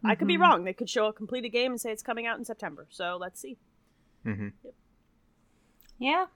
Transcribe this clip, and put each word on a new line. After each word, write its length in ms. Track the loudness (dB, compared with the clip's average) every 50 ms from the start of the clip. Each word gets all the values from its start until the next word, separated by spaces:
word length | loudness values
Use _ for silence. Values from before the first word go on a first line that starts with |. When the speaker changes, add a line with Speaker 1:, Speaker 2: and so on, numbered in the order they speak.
| 0
Speaker 1:
I 80 | 2 2
could 140 | 2 2
be 80 | 2 6
Speaker 2:
Mm-hmm. 60 | 8 8
Speaker 1:
wrong. 200 | 8 8 6 4
They 80 | -2 -4
could 140 | -6 -6
show 200 | -2 0 0 0
a 60 | 0 -2
completed 360 | -6 -8 -6 -6 -6 -4 -2
game 220 | 0 0 0 0
and 100 | -2 -4
say 100 | -4 -6
it's 120 | -6 -6 -6
coming 240 | -6 -6 -4 -4
out 100 | -4 -4
in 80 | -4 -6
September, 400 | -10 -8 -8 -8 -10 -10 -12 -16 -14
so 260 | -8 -6 -4 -4 -4 -4
let's 220 | -6 -10 -10 -12
see. 160 | -14 -14 -14 -16 _ _ _ _ _ _ _ _ _ _ _ _ -6
Speaker 3:
Mm-hmm. 260 | -6 -4 -4 -6 -10 -12 _ -20
Speaker 1:
Yep. 100 | -20 -20 _ _ _ _ _ _ _ _ _ _ _ _ _ _ _ _ _ _ _ _ _ _ -20 -8
Speaker 2:
Yeah. 280 | -2 0 2 2 2 0 -2 _